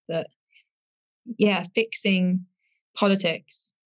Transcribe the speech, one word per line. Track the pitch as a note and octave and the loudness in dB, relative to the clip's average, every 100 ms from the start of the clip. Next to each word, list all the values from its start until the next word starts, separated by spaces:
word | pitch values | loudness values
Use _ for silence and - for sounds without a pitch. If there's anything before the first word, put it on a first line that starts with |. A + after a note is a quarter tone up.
| - | -8
that, | E3 - _ _ _ _ _ _ _ _ _ - A3+ | -6 -6 _ _ _ _ _ _ _ _ _ -12 0
yeah, | G#3 F3+ F3+ | 2 2 -2
fixing | - A3+ - G3+ F#3 F3+ F#3 - _ _ _ _ - | -2 -2 -2 0 2 2 0 -4 _ _ _ _ 0
politics, | G3+ G3 E3+ D#3+ - - - - | 2 2 0 -4 -8 -10 -10 -14